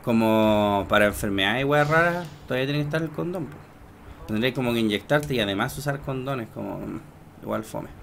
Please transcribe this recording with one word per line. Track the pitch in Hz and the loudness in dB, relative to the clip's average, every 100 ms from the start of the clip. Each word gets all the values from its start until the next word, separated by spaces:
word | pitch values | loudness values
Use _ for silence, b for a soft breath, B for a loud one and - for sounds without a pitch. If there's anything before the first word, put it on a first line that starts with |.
Como | - 113 113 110 107 107 104 101 92 | 2 4 4 6 6 4 4 2 4
para | 104 104 | 4 4
enfermedades | 98 107 98 98 120 | 2 -2 2 2 2
y | 139 | 2
weas | 147 147 | 2 4
raras, | 160 170 175 165 - - | 4 4 0 -8 -14 -6
todavía | 127 135 | -2 -2
tiene | 143 | -2
que | 147 | -2
estar | 160 | -2
el | 160 | -4
condón, | 147 165 180 135 | -4 -6 -4 -8
po. | - - - - - - - - | -10 -18 -20 -20 -20 -20 -16 -4
Tendréis | 107 123 | 0 0
como | 127 123 | 0 0
que | 117 | 2
inyectarte | 113 104 - 147 147 | 2 0 2 0 0
y | 127 | -2
además | 101 98 123 - | 0 0 -2 -4
usar | 147 139 | -6 -6
condones, | 143 131 127 135 110 | -6 -6 -4 -6 -6
como, | 113 101 95 | -8 -8 -8
mm, | 104 - - - - - | -8 -10 -12 -20 -20 -14
igual | - 107 | -6 -6
fome. | 110 113 - - | -6 -10 -10 -14